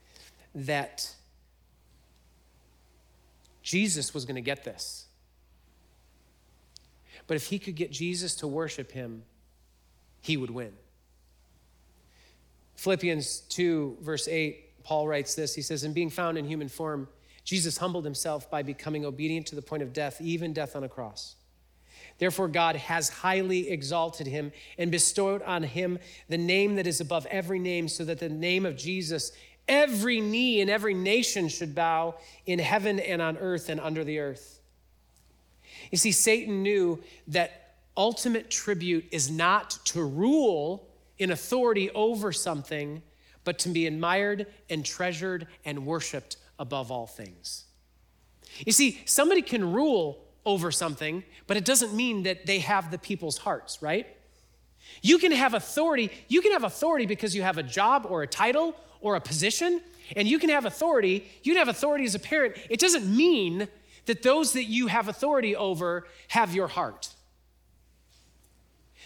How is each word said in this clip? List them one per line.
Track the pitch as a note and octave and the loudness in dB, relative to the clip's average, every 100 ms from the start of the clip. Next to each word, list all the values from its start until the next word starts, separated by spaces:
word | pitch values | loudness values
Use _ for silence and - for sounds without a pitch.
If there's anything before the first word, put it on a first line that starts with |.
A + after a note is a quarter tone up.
| _ - - _ _ | _ -20 -20 _ _
that | - C3+ C#3+ B2+ - - - _ _ _ _ _ _ _ _ _ _ _ _ _ _ _ _ _ _ _ _ _ _ _ _ | -10 -4 -2 -4 -8 -10 -12 _ _ _ _ _ _ _ _ _ _ _ _ _ _ _ _ _ _ _ _ _ _ _ _
Jesus | - F3+ G#3 D3+ C3 | -4 -2 0 -2 -4
was | D3+ | -8
gonna | B2 B2+ | -8 -6
get | B2 C#3 | -6 -6
this. | B2 - - - - _ _ _ _ _ _ _ _ _ _ _ _ _ _ _ _ - _ _ _ - - | -10 -12 -12 -14 -20 _ _ _ _ _ _ _ _ _ _ _ _ _ _ _ _ -20 _ _ _ -20 -6
But | D#3 | -4
if | - | -2
he | G3 | -6
could | - D#3 | -6 -6
get | F3 | -6
Jesus | C#3 E3+ F3+ F3 - | -4 -4 -4 -6 -6
to | D3+ | -6
worship | C#3+ D#3+ C#3+ C3 | -4 -6 -8 -12
him, | C3 A#2+ A2+ A2+ _ _ _ _ _ _ _ _ _ | -12 -12 -14 -18 _ _ _ _ _ _ _ _ _
he | - D3+ | -4 -2
would | B2+ | -2
win. | A#2+ A2+ G2 _ _ _ _ _ _ _ _ _ _ _ _ _ _ _ _ _ _ _ - | -8 -12 -16 _ _ _ _ _ _ _ _ _ _ _ _ _ _ _ _ _ _ _ -6
Philippians | F#3+ F#3+ F3 D#3 C#3 - | 0 0 0 -2 -4 -8
two, | - - F3+ D#3+ C#3+ A#2 | -8 0 2 2 -2 -8
verse | D#3 D3+ - | -6 -6 -2
eight, | D#3+ D3+ - - _ | -2 -2 -6 -20 _
Paul | - D#3 D3+ | -4 -2 0
writes | D3+ D3+ | -2 -2
this. | - D3 | -4 -4
He | - | -6
says, | C#3 D3+ | -6 -4
"And | D3+ | -4
being | D#3 E3 | -2 -2
found | D#3 E3+ D#3+ | -2 -2 -2
in | |
human | C#3+ D#3 C#3+ | -4 -6 -8
form, | - D#3+ C#3+ C3+ _ _ - | -6 -6 -6 -8 _ _ -16
Jesus | - F#3+ E3 - | -4 -2 -2 -2
humbled | F3+ F3 | -4 -4
himself | D3+ C3+ E3 D3+ - | -6 -6 -4 -6 -6
by | D3+ | -6
becoming | C#3 C#3 D#3 D3+ | -6 -8 -6 -4
obedient | D3 C3 D#3 D#3+ D#3 | -6 -6 -4 -4 -6
to | D3 | -12
the | |
point | C3 D#3 | -8 -8
of | C3 | -6
death, | C#3+ C#3+ - | -4 -6 -6
even | E3 E3+ E3 | -4 -4 -4
death | D#3 C#3+ C#3+ | -4 -6 -6
on | |
a | C3 | -8
cross. | - A2 G#2 - - _ _ _ _ _ - - _ | -10 -12 -12 -16 -18 _ _ _ _ _ -20 -20 _
Therefore, | F3+ F3 F#3 | -2 0 0
God | D#3 E3 D#3 | 4 2 2
has | - E3+ D3+ | -2 -2 -2
highly | - F#3 F#3+ F#3 F#3 F3+ | -2 0 2 2 0 -2
exalted | E3 C3+ E3+ E3 - C3+ | -4 -2 -2 -2 -4 -6
him | D3 D3 - - - | -4 -6 -10 -18 -4
and | F3 | 0
bestowed | E3 - - G3 G3 | 2 2 2 0 0
on | F#3+ F3 | -2 -4
him | D3+ B2 F3+ F3+ - - - | -2 -4 -4 -4 -8 -20 -6
the | E3+ | -2
name | E3+ F#3+ G3+ G3+ | 2 4 4 2
that | F3 | 0
is | E3 | -2
above | D#3 E3+ C#3 | -2 -4 -2
every | F#3+ F3 F#3+ | -6 -2 -2
name, | F3+ F3 E3 | -2 -2 -4
so | - | -4
that | E3 D#3 | -6 -4
the | E3 | -6
name | D#3 E3+ F#3 F#3+ | -2 0 2 0
of | C3+ | -4
Jesus, | D3 F#3 D#3+ D#3+ - - - _ - | -6 -4 -4 -6 -6 -12 -20 _ 2
every | C#4 D4 G#3+ A#3 A#3 | 4 4 2 0 0
knee | G#3+ A3+ B3+ A3 | 0 2 2 4
and | G3 | 4
every | G#3 G#3+ | 2 2
nation | F#3 F#3+ A#3 A#3 G3+ E3 | 0 2 2 2 0 -2
should | - E3 | -2 -6
bow | D3 E3 D#3+ E3 E3 - - - | 0 2 2 -2 -6 -20 -12 -4
in | F3 | -2
heaven | D3 G#3 G3+ G3 | 2 2 2 -2
and | F3+ F3 | -2 -2
on | E3 D#3+ | -2 -2
earth | F#3 F3 E3 | -4 -4 -4
and | D#3 | -6
under | D#3+ D#3+ | -4 -4
the | D3+ D3+ | -4 -4
earth." | C#3+ C3 - - _ _ _ _ _ _ _ _ _ _ - - - | -6 -8 -18 -20 _ _ _ _ _ _ _ _ _ _ -20 -20 -4
You | F3+ | 2
see, | A3 | 4
Satan | - A3+ A3+ G#3+ G3 | 4 4 4 2 0
knew | G3 G3+ F3 E3 - - - | 2 4 2 0 -8 -20 -2
that | E3+ E3+ - - _ _ - | 0 0 -4 -20 _ _ 0
ultimate | G#3 A#3 B3 A3+ - | 2 2 -2 -2 -2
tribute | - - F#3+ F3+ E3 E3 | -4 -2 -2 0 -2 -2
is | E3 C3+ | -2 -2
not | D#3+ E3+ G3+ - - - | 2 4 4 0 -6 -4
to | F3 | -2
rule | D3 C#3 A3 D#4 B3 E3 D3 G3 - - _ - | -4 0 4 4 4 2 -4 -6 -12 -20 _ -4
in | F#3+ | -2
authority | E3 - B3+ A#3+ G#3 F#3+ | -2 0 2 4 2 0
over | G#3 A3 A3+ G3+ | 2 0 2 -2
something, | D#3+ F3+ D#3 C#3 D3+ D3 D#3 - _ _ - | -2 -2 -4 -4 -6 -6 -10 -16 _ _ -8
but | - E3+ | -6 -2
to | F3 | -2
be | E3 E3 | 0 0
admired | D#3 E3+ F#3 G3+ G#3 G3+ - - | 0 2 2 2 -2 -6 -14 -6
and | D#3+ C#3+ | -6 -4
treasured | - F3+ E3 F#3 F3+ D#3+ - | -4 -4 -2 -4 -6 -8 -14
and | D3+ C#3+ C3+ | -10 -8 -4
worshiped | D#3+ - C#3+ - - - - | -4 -4 -8 -10 -16 -16 -14
above | C3+ C#3 A#2+ | -8 -6 -6
all | B2+ A2+ | -8 -10
things. | - G2+ F2 - - - _ _ _ _ _ _ _ - - | -14 -18 -14 -12 -12 -16 _ _ _ _ _ _ _ -20 -8
You | C#3+ | 2
see, | G#3+ C4+ - | 4 4 2
somebody | - - D#4 F#4+ | 0 4 6 4
can | - A#3 F3+ | 2 -2 0
rule | G3+ D4+ A3+ D#3 - - _ | 2 4 2 0 -6 -20 _
over | G#3+ G3 E3+ | 0 0 0
something, | C#3+ E3 C#3 D#3 E3+ - - - | -2 -2 -4 -4 -6 -10 -20 -2
but | G#3 | 0
it | |
doesn't | G3 C4 A#3 | 4 4 4
mean | G#3+ B3 G#3 | 0 0 0
that | F#3 F#3 E3 | -2 -2 0
they | G3 | 0
have | D3 G3+ E3 | 2 0 0
the | F3 | -10
people's | - G3 D#3+ - | -6 -6 -4 -4
hearts, | G#3 C#3+ - - | -4 -4 -6 -8
right? | D3+ F#3 B3 - _ _ _ _ _ _ - - | -2 -2 -4 -18 _ _ _ _ _ _ -20 0
You | G3+ E4 | 6 8
can | F4 | 8
have | C4+ C4 | 4 4
authority, | A3+ - - E4 C#4 G#3+ - - | 2 -2 0 2 2 0 -6 2
you | D#4 | 4
can | G4+ | 6
have | F#4 | 4
authority | A3 - D#4 D#4 G#3 | 0 0 2 2 0
because | G#3 G#3+ | -2 -2
you | F#3+ | 0
have | F#3 E3 | 0 0
a | |
job | C3+ D3+ G#3 C#4 G#3 | -2 2 4 4 2
or | F3 | -4
a | C#3+ | -2
title | - A3 C#4 E4 D#4+ - - | 2 4 4 0 -4 -18 -6
or | G#3 F#3+ | 0 0
a | |
position, | - D3+ G3 - F4 F4 - - - G3+ | 0 0 0 2 2 0 -4 -20 -8 0
and | G#3 | 4
you | D4+ | 4
can | D#4+ | 4
have | D4 | 4
authority, | A3+ - D#4+ C#4 G3 G3 - - | 0 0 4 4 4 2 -2 -6
you | C4+ | 2
can | F4 | 4
have | C4 | 4
authority | G#3+ D4 D4 | 2 2 2
as | B3+ | 0
a | F#3+ | -2
parent. | - D4+ B3 - - | 0 2 2 -2 -6
It | A3+ | 2
doesn't | F4+ E4+ F#3+ | 4 4 2
mean | A3 E4+ C#4+ F3+ F3 G3+ - _ - - | 4 6 4 2 -2 -6 -10 _ -10 -4
that | A3+ | 2
those | B3+ D4+ D4 | 4 4 4
that | B3+ | 0
you | A3 A3+ A#3+ | 0 0 2
have | A3+ G#3 | 0 0
authority | - C#4 C#4 A3+ | -2 2 2 2
over | G#3 G3+ E3 F3 F3 - - - | 0 0 0 -2 -4 -8 -20 0
have | A#3 G#3+ | 2 2
your | F#3 F3+ | 0 -2
heart. | F3+ C3+ G2+ - - _ _ _ _ _ _ _ _ _ _ _ _ _ _ _ _ _ _ | -2 -4 -6 -16 -16 _ _ _ _ _ _ _ _ _ _ _ _ _ _ _ _ _ _